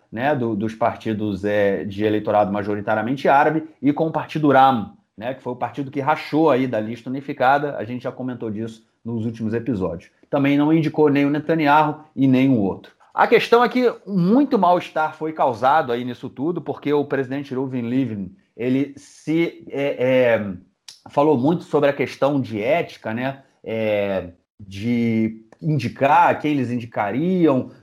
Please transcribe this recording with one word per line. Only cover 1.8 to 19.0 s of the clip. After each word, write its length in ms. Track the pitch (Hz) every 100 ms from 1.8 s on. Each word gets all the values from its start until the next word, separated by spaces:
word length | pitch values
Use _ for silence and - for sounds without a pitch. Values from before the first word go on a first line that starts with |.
| 90
de 180 | 98
eleitorado 480 | 107 104 107 104 101
majoritariamente 760 | 101 101 104 104 110 110 139 -
árabe 340 | 139 156 156 156 _
e 120 | 139
com 140 | 147 160
o 40 |
partido 400 | 156 135 160 151
Ram, 400 | 135 135 123 95 - _ -
né, 200 | 113 135
que 80 |
foi 100 | 123
o 40 | 120
partido 340 | 120 139 135
que 80 | 139
rachou 500 | 135 156 - 147 160
aí 160 | 127 131
da 140 | 110
lista 280 | 110 117 -
unificada, 720 | 135 143 139 127 143 147 139
a 60 |
gente 180 | 113 123
já 100 | 127
comentou 380 | 123 127 120 117
disso 400 | 104 113 - _ _ 113
nos 200 | 117 110
últimos 280 | 113 110
episódios. 560 | 117 117 107 90 85 - _ _
Também 280 | 147 139 143
não 140 | 147
indicou 380 | 160 151 151 151
nem 160 | 139 143
o 40 |
Netanyahu 720 | 147 143 165 147 147 151 147 - -
e 120 | 135
nem 220 | 127 135
o 100 | 123
outro. 340 | 95 90 - _ _
A 140 | - 208
questão 360 | 233 - 233
é 60 | 240
que 240 | 247 247 - 180
muito 500 | 196 175 240 285 240
mal-estar 580 | 180 180 - 156 156 -
foi 180 | 160
causado 580 | 156 151 113 127 156 131
aí 120 | 120
nisso 260 | 123 120 127
tudo, 320 | 127 147 165
porque 300 | 147 131 143
o 140 | 147 143
presidente 460 | 139 127 135 143
Reuven 360 | 127 135 127 117
Rivlin, 480 | 127 123 107 92 - _ -
ele 380 | 123 131 139
se, 680 | -